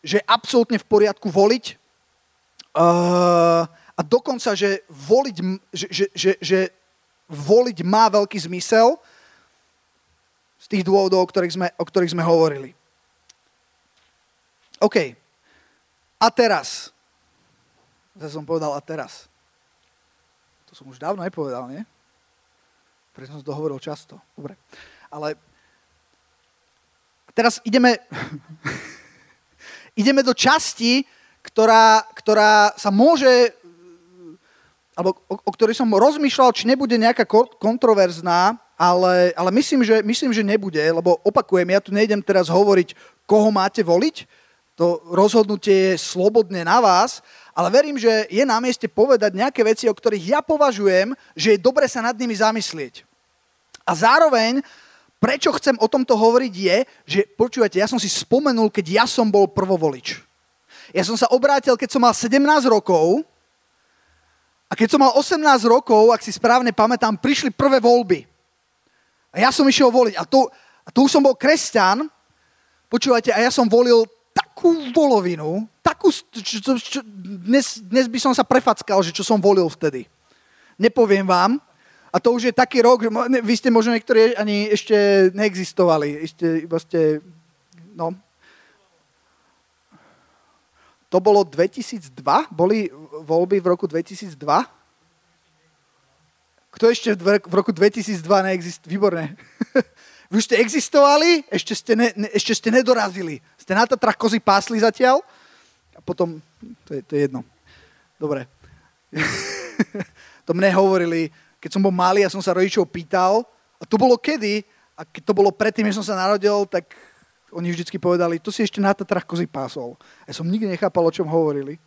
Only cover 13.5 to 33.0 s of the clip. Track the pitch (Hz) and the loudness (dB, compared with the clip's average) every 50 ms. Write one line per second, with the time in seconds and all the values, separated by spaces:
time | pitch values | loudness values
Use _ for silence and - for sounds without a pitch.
13.5 | _ _ _ _ _ _ _ _ _ _ _ _ _ _ _ _ _ _ _ _ | _ _ _ _ _ _ _ _ _ _ _ _ _ _ _ _ _ _ _ _
14.5 | _ _ _ _ - _ 202 208 - 214 160 131 117 _ _ _ _ _ _ _ | _ _ _ _ -6 _ -4 -2 0 -2 -4 -4 -10 _ _ _ _ _ _ _
15.5 | _ _ _ _ _ _ _ _ _ _ _ _ _ _ 220 233 - - 240 226 | _ _ _ _ _ _ _ _ _ _ _ _ _ _ -2 0 2 2 0 0
16.5 | 196 156 135 - - - - - _ _ _ _ _ _ _ _ _ _ _ _ | 0 -2 -4 -10 -14 -14 -16 -20 _ _ _ _ _ _ _ _ _ _ _ _
17.5 | _ _ _ _ _ _ _ _ _ _ _ _ _ 196 151 151 143 156 151 143 | _ _ _ _ _ _ _ _ _ _ _ _ _ _ -18 -16 -14 -16 -8 -6
18.5 | 165 160 156 151 139 143 _ - 160 156 127 104 - - _ _ _ _ _ _ | -6 -6 -4 -6 -8 -8 _ -12 -12 -12 -12 -14 -16 -20 _ _ _ _ _ _
19.5 | _ _ _ _ _ _ _ _ _ _ _ _ _ _ _ _ _ _ _ _ | _ _ _ _ _ _ _ _ _ _ _ _ _ _ _ _ _ _ _ _
20.5 | _ _ _ _ _ _ 135 135 131 127 147 165 202 196 170 190 - - 151 139 | _ _ _ _ _ _ -20 -20 -20 _ -8 -8 -8 -8 -8 -12 -10 -10 -10 -10
21.5 | 123 123 127 123 135 165 220 _ _ _ _ _ _ _ _ _ _ _ _ _ | -10 -12 -12 -14 -16 -18 -18 _ _ _ _ _ _ _ _ _ _ _ _ _
22.5 | _ _ _ _ _ _ _ _ _ _ _ _ _ - 131 131 147 147 135 147 | _ _ _ _ _ _ _ _ _ _ _ _ _ -20 -20 -20 -20 -18 -14 -12
23.5 | 139 147 156 156 139 139 - 160 147 - - _ - 107 _ _ _ - 147 143 | -10 -8 -6 -8 -8 -8 -12 -14 -14 -14 -16 _ -20 -20 _ _ _ -20 -18 -18
24.5 | - _ _ _ - - - _ _ _ _ _ 143 147 151 151 151 147 _ _ | -20 _ _ _ -20 -20 -20 _ _ _ _ _ -16 -10 -10 -10 -10 _ _ _
25.5 | _ _ _ _ _ _ _ _ _ _ _ _ _ _ _ _ _ _ _ _ | _ _ _ _ _ _ _ _ _ _ _ _ _ _ _ _ _ _ _ _
26.5 | _ _ _ _ _ _ _ _ _ _ _ _ _ _ _ _ _ - 226 240 | _ _ _ _ _ _ _ _ _ _ _ _ _ _ _ _ _ -2 -2 -2
27.5 | 220 - _ 233 208 254 247 247 233 214 - _ - - - - 160 143 _ _ | -2 -4 _ -2 0 2 2 2 2 0 -6 _ -14 -14 -14 -14 -14 -18 _ _
28.5 | 160 _ - 143 - - - - - - _ _ _ _ _ _ _ _ _ _ | -20 _ -12 -12 -12 -12 -16 -20 -20 -20 _ _ _ _ _ _ _ _ _ _
29.5 | _ _ - - - - - _ _ - 202 254 277 277 269 262 247 - - 254 | _ _ -20 -20 -20 -20 -20 _ _ -2 0 2 2 2 0 0 -2 0 2 2
30.5 | 302 320 - - - - 233 233 247 277 262 _ _ _ _ _ _ _ _ - | 2 0 -2 -6 -8 -4 0 0 0 0 -2 _ _ _ _ _ _ _ _ -8
31.5 | _ - 220 226 220 226 220 220 220 220 214 - - - _ - 214 214 214 214 | _ 2 4 4 6 6 6 6 4 4 2 -4 -20 -8 _ 0 2 4 4 6
32.5 | 214 214 208 208 208 - - 208 196 202 | 6 6 4 2 0 -2 -4 -2 2 4